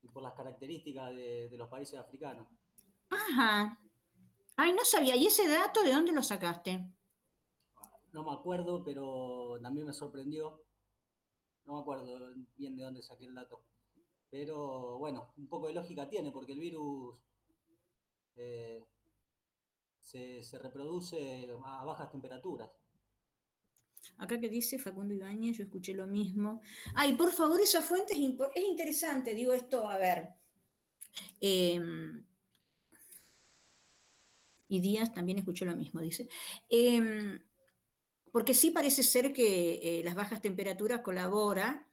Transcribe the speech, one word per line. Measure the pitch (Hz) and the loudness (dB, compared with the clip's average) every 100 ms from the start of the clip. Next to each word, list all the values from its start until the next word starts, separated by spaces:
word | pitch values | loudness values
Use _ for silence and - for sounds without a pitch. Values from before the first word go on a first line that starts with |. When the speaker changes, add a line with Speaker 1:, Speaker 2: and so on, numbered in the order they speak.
Speaker 1:
y | 123 | -18
por | 131 | -14
las | 131 | -12
características | 123 131 123 139 160 147 131 127 | -10 -12 -12 -12 -10 -10 -10 -10
de, | 127 123 120 120 | -10 -8 -8 -8
de | 120 | -12
los | 117 | -12
países | 131 143 135 | -12 -12 -12
africanos. | 127 135 147 117 110 _ _ _ _ _ _ | -14 -12 -12 -12 -18 _ _ _ _ _ _
Speaker 2:
Ajá. | 392 415 262 226 208 214 226 _ _ _ _ _ _ _ - | -4 0 2 4 4 2 -4 _ _ _ _ _ _ _ 2
Ay, | 320 | 4
no | 370 | 6
sabía. | - 381 269 247 | 4 6 6 6
¿Y | 339 | 6
ese | - 370 | 6 6
dato | 302 392 440 | 6 4 6
de | 381 | 6
dónde | 262 339 | 6 6
lo | 311 | 4
sacaste? | - 202 175 170 - 185 180 - _ _ _ _ _ _ _ _ - - _ | 0 0 -2 -2 -2 -4 -4 -14 _ _ _ _ _ _ _ _ -20 -20 _
Speaker 1:
No | 156 | -10
me | 143 | -8
acuerdo, | 139 175 180 175 175 | -6 -4 -4 -2 -4
pero | - 139 135 131 127 123 123 120 | -4 -8 -6 -6 -6 -8 -8 -10
también | 117 143 151 | -6 -6 -6
me | |
sorprendió. | 135 143 135 135 151 156 156 _ _ _ _ _ _ _ _ _ _ | -8 -10 -10 -8 -6 -8 -10 _ _ _ _ _ _ _ _ _ _
No | - | -10
me | 143 | -8
acuerdo | 143 135 127 127 127 127 123 _ | -6 -6 -8 -12 -14 -16 -18 _
bien | 139 131 | -12 -10
de | |
dónde | 131 127 | -10 -12
saqué | 117 120 | -16 -20
el | 127 | -18
dato. | 127 123 117 _ _ _ _ _ _ _ | -18 -18 -20 _ _ _ _ _ _ _
Pero, | 135 147 151 147 131 123 123 | -10 -8 -6 -6 -6 -8 -6
bueno, | 151 131 117 - | -6 -8 -12 -18
un | 139 | -10
poco | 165 156 | -6 -4
de | |
lógica | 165 175 143 139 | -6 -8 -10 -6
tiene, | 208 151 | -4 -4
porque | 135 131 | -8 -12
el | 139 | -10
virus, | 170 160 147 139 123 120 _ _ _ _ _ _ _ _ _ _ _ - | -8 -8 -8 -8 -12 -18 _ _ _ _ _ _ _ _ _ _ _ -16
eh, | 120 117 117 113 113 _ _ _ _ _ _ _ _ _ _ _ | -12 -10 -12 -14 -18 _ _ _ _ _ _ _ _ _ _ _
se, | - 131 127 123 | -20 -16 -14 -14
se | 117 135 | -16 -14
reproduce | 131 135 143 175 175 165 139 127 123 117 | -14 -12 -8 -8 -6 -8 -8 -10 -12 -12
a | 131 135 | -12 -12
bajas | 135 156 151 | -10 -10 -10
temperaturas. | 135 131 127 185 139 110 _ _ _ _ _ _ _ _ _ _ _ _ - - _ | -12 -14 -12 -10 -10 -12 _ _ _ _ _ _ _ _ _ _ _ _ -20 -20 _
Speaker 2:
Acá | 190 233 | -6 -4
que | 233 | -2
dice | 226 233 262 | -2 -4 -4
Facundo | 196 190 202 | -8 -8 -6
Ibáñez, | 202 190 208 226 226 | -6 -6 -4 -4 -4
yo | |
escuché | 202 190 185 | -6 -8 -8
lo | 190 190 | -6 -4
mismo. | 202 196 196 208 226 - - - | -2 0 0 -2 -4 -12 -14 -6
Ay, | - 285 | 2 4
por | - 349 | 6 4
favor, | 339 311 339 | 4 4 6
esa | 403 339 | 6 4
fuente | 320 359 415 | 4 0 0
es | 392 | 2
impo-, | 277 254 269 | 0 2 -2
es | 349 | 0
interesante, | 392 311 320 - 320 269 240 | 0 0 -2 -2 0 0 -2
digo | 214 247 | -2 2
esto, | 254 240 254 214 | 0 0 -2 0
a | 196 | 2
ver. | 185 170 165 - _ _ _ _ _ _ - - 185 - | 4 2 -2 -16 _ _ _ _ _ _ -18 -16 -18 -2
Em, | 202 185 180 175 170 165 160 156 - _ _ _ _ _ _ _ - - _ _ _ _ _ _ _ _ _ _ _ _ _ _ _ | 2 4 4 2 -2 -6 -8 -12 -18 _ _ _ _ _ _ _ -20 -20 _ _ _ _ _ _ _ _ _ _ _ _ _ _ _
y | 190 | 0
Díaz | 185 214 226 | 2 2 0
también | 202 175 196 | -2 -2 -2
escuchó | 185 180 | -2 -4
lo | 185 170 | -2 -2
mismo, | 151 165 | -4 -6
dice. | 165 - 240 - - - _ | -6 -6 -10 -12 -12 -14 _
Em, | 233 240 233 226 214 208 190 _ _ _ _ _ _ _ _ _ | 6 8 8 4 0 -4 -8 _ _ _ _ _ _ _ _ _
porque | 233 214 | 2 6
sí | 254 320 | 6 6
parece | 330 285 277 | 6 4 4
ser | 254 247 262 | 6 6 4
que, | 269 226 190 175 170 170 170 | 6 6 6 4 2 0 0
eh, | |
las | 170 | 0
bajas | 175 202 208 | -2 -4 -2
temperaturas | 208 185 196 185 208 240 | -4 -2 -4 -2 0 0
colabora | 240 185 180 208 208 190 214 294 - | -2 -2 0 2 2 2 0 -2 -8